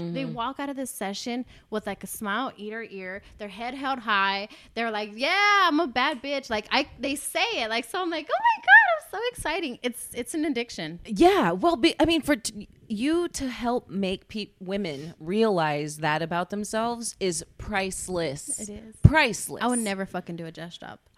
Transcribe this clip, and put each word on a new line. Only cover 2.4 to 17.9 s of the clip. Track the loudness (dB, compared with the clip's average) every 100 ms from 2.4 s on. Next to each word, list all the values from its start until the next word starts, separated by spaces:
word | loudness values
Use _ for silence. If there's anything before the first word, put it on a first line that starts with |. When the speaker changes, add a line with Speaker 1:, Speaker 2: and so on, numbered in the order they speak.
| -4 -8
Speaker 1:
ear | -10 -10 -10
to | -12
ear, | -12 -12 -14 -14
their | -14
head | -10 -10 -6
held | -4 -4
high. | 2 4 4 2 -4 -14 -10
They're | -4 -2
like, | -2 -6 -2
"Yeah, | 0 4 6 6 6
I'm | 4
a | 2
bad | 0 0 -2
bitch." | -4 -6 -2
Like, | -4 0
I, | 0 0 -4
they | -6 -4
say | -4 -2 0 0
it. | -2
Like, | -2 -4
so | -4
I'm | -2
like, | -4 -2
"Oh | 0
my | 2 2
God, | 8 10 10 4 -4 -6
I'm |
so | -4
exciting." | -4 -4 -4 -4 -4
It's, | -6 -6 -8
it's | -8 -6
an | -2 -2
addiction. | -2 -4 -8 -10 -10 -4
Speaker 2:
Yeah. | 6 8 8 4
Well, | 4 2 4
be, | 4 4
I | 4
mean, | 4
for | 2 0
t-, | -2 -10 -14 -18 -8
you | -2 0 2 0
to | -4 -6
help | -2 -2 -2 -2
make | -2 -2 -2 -6
pe-, | -8 -8 -10
women | -6 -4 -4 -6 -10 -10
realize | -2 2 4 4 2 0 -4 -2
that | 0 0
about | 0 -2 -2
themselves | -4 -4 -2 -2 -4 -8 -4
is | -2 -2 -6 -12
priceless. | -6 -2 -2